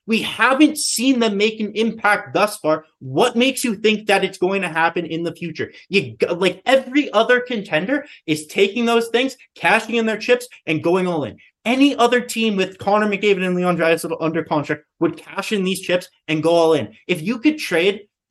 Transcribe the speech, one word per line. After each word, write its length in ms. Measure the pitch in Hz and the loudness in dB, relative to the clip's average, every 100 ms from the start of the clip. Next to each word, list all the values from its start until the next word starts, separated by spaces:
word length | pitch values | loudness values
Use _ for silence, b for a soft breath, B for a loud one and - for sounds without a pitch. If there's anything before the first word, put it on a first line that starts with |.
| - | -2
We 160 | 220 | -2
haven't 560 | - - 233 269 302 - | -2 0 2 4 4 2
seen 400 | - - 262 247 | -4 0 0 2
them 180 | 226 196 | 0 2
make 220 | 220 220 | 0 0
an 120 | 202 208 | -4 -2
impact 580 | 226 - 208 196 127 | -2 0 2 2 0
thus 240 | 160 208 - | 0 0 0
far. 280 | 156 156 b _ | -2 -2 b _
What 360 | 131 139 240 226 | -6 0 2 4
makes 280 | 262 262 | 2 0
you 120 | 240 208 | -4 0
think 320 | 214 214 208 | 0 0 0
that 180 | 196 190 | 0 0
it's 120 | - | -2
going 240 | 180 196 | -2 -2
to 40 | 175 | -4
happen 380 | 160 165 180 165 | 0 0 -2 -6
in 160 | 160 | -6
the 100 | 170 | -6
future? 380 | 160 170 156 147 B - | -8 -10 -8 -10 B -2
You 280 | 190 123 110 | -2 -2 -2
g-, 60 | 123 | -2
like, 340 | 170 185 - 240 | 0 -2 -2 2
every 480 | 269 262 277 269 | 2 2 -2 2
other 260 | 208 226 247 | 2 4 2
contender 680 | 247 226 - 156 190 285 B B - | 0 -6 -2 -2 -2 -4 B B -4
is 220 | 151 - | -4 -4
taking 380 | 185 208 247 233 | 0 0 2 0
those 240 | 233 226 | 0 0
things, 280 | 233 262 - b | 0 -2 -6 b
cashing 420 | - 170 220 220 233 | -4 2 2 0 -2
in 120 | 220 | -2
their 100 | 214 | -2
chips, 300 | - 247 - B - | 0 0 -2 B -6
and 180 | 160 | -2
going 240 | 170 190 185 | 0 0 0
all 160 | 165 | -2
in. 140 | 113 - b _ 220 | -6 -10 b _ -2
Any 300 | 262 285 - | 4 4 4
other 240 | 233 247 | 2 2
team 360 | 247 233 226 196 | 0 -2 0 0
with 240 | 190 - | -2 -4
Connor 260 | 202 208 214 | 0 2 2
McDavid 400 | 196 208 185 185 | 0 2 2 0
and 100 | 180 | 0
Leon 220 | 180 170 | 0 2
Draisaitl 400 | 165 165 165 - | 2 0 -2 -4
under 240 | 160 165 | -2 -2
contract 420 | 156 156 139 147 _ - | -2 -2 -2 -6 _ -2
would 180 | 160 - | -2 -2
cash 340 | - 175 - | -10 -10 -4
in 120 | 214 | -2
these 160 | 185 185 | -2 -4
chips 300 | - 180 - _ - | -2 -2 -4 _ -6
and 140 | 156 | -2
go 80 | 160 170 | 2 4
all 180 | 160 | 4
in. 220 | 151 107 B - | 2 -2 B -6
If 140 | 175 | -4
you 160 | 165 262 | -4 0
could 220 | 302 311 | 0 0
trade 480 | - 165 190 202 - _ _ | -2 0 0 -2 -8 _ _